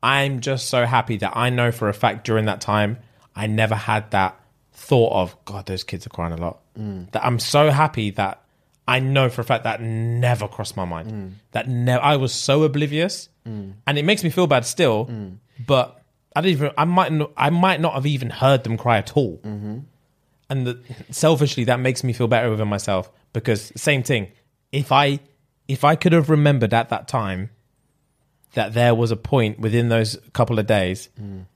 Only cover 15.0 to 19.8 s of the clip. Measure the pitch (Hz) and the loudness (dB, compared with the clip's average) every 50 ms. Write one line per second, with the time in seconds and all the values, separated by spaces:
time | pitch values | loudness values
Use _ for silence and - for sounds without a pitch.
15 | 113 123 120 110 104 95 92 101 _ _ _ - 120 - 143 131 123 - - _ | -2 -4 -8 -10 -10 -12 -14 -18 _ _ _ -16 -2 2 2 2 2 0 -6 _
16 | _ _ _ _ _ _ _ - 160 190 180 135 147 143 - - 147 170 175 185 | _ _ _ _ _ _ _ 0 2 2 2 2 0 -2 0 0 0 2 2 2
17 | 185 135 156 156 151 - - - - 143 175 170 180 190 185 147 160 165 - 135 | 2 2 2 0 -2 -2 -2 0 0 2 2 4 2 2 2 2 0 -2 0 0
18 | 131 147 151 135 131 117 - - 131 135 139 131 - 117 113 110 - 127 120 107 | -2 -2 -2 -2 -4 -6 -4 2 4 4 4 4 2 -2 -4 -2 0 2 2 2
19 | 98 - - 147 143 107 80 - _ 104 107 104 104 107 107 120 | 0 0 0 0 0 0 -4 -8 _ -12 -10 -10 -8 -10 -10 -10